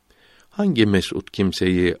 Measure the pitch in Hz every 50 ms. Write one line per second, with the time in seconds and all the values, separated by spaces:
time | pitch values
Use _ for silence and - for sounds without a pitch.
0 | _ _ _ _ _ _ _ _ _ _ _ - 208 196 165 117 110 104 101 92
1 | - - - - - - - - 98 92 85 - 92 92 92 90 90 87 85 -